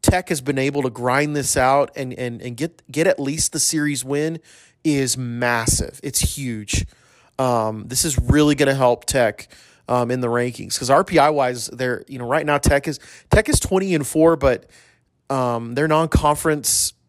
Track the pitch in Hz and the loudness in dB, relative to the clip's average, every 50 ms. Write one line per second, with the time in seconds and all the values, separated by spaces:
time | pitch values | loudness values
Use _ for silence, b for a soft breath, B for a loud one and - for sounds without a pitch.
0 | - - 185 180 185 - 175 143 131 139 139 135 135 139 139 143 131 127 110 117 | 2 2 2 2 -2 -2 -6 -4 -2 -4 -2 0 -2 -2 -2 -2 -4 -4 -6 -4
1 | 120 127 127 139 151 151 147 147 131 - - 147 127 131 135 143 139 - _ - | -2 0 0 0 0 0 -2 -4 -4 -2 0 2 2 4 4 2 2 0 _ -10
2 | 135 127 123 - 127 123 117 113 - 123 120 113 147 165 _ _ _ _ 127 143 | -10 -8 -8 -8 -8 -8 -8 -8 -10 -12 -8 -6 -8 -8 _ _ _ _ -4 0
3 | 165 190 - - 143 135 147 160 143 - - 156 - - - 156 147 147 143 127 | 2 2 2 0 -2 -4 -4 -4 -4 -4 -2 -2 -2 0 0 0 0 0 -2 -4
4 | 123 131 143 143 151 160 165 160 b b b b b b b b _ 160 147 139 | -4 -4 -2 -2 -2 -4 -4 -8 b b b b b b b b _ 0 0 0
5 | 135 123 - 131 127 120 117 120 123 120 120 117 113 113 - - - - - - | 0 -2 -2 -4 -4 -6 -4 -2 0 0 0 0 2 0 0 0 -2 -8 -12 -12
6 | - 143 - - - 185 - - 135 123 117 107 104 - - - - b b b | -12 -6 -4 -2 -2 -2 -4 -4 -8 -8 -8 -8 -8 -4 -2 -2 -2 b b b
7 | b b b b b b b - 131 127 123 117 110 110 107 107 104 104 123 127 | b b b b b b b -2 0 2 2 2 0 0 -4 -6 -10 -6 -4 -2
8 | - 165 - - - - 139 151 151 147 147 139 143 135 135 135 131 123 120 113 | -2 0 0 -2 0 2 4 4 6 4 4 4 2 2 2 4 4 4 2 2
9 | - - - 139 120 110 107 - - b b b b b b b b - 120 123 | -2 -2 2 2 2 2 0 -4 -16 b b b b b b b b -2 0 0
10 | 120 117 127 127 123 117 117 120 120 123 117 110 98 - - - 131 120 139 156 | 0 0 -2 -2 -2 0 0 0 0 -2 -4 -10 -10 -8 -8 -6 0 2 2 2
11 | 196 - 185 156 139 151 156 143 135 127 123 120 107 - - 120 131 127 123 - | 2 2 2 4 4 4 4 2 0 0 -2 -4 -8 -12 -8 -6 -4 -4 -4 -6
12 | - - 135 127 123 120 135 160 147 147 147 143 - - 147 139 - 160 143 - | -8 -12 -12 -10 -4 -2 -2 -2 0 0 0 2 2 2 2 2 0 -2 -8 -8
13 | B B B B B B - 208 214 - 294 - - - 190 190 190 196 175 156 | B B B B B B 4 4 4 4 0 0 0 2 0 0 2 2 0 0
14 | 139 - - 156 156 165 165 151 139 135 123 - - b b b b b b b | -2 -2 2 4 6 6 6 4 2 2 2 0 -4 b b b b b b b
15 | b _ _ _ _ _ 139 135 127 123 120 117 117 117 120 135 147 160 156 156 | b _ _ _ _ _ -2 0 0 0 -2 -2 -4 -6 -2 -2 0 2 2 2
16 | 165 156 - - 156 147 147 143 - 160 156 151 - - - - - - - _ | 2 2 0 2 2 2 2 2 0 -2 -2 0 -2 -2 -2 -2 -2 -4 -6 _
17 | _ | _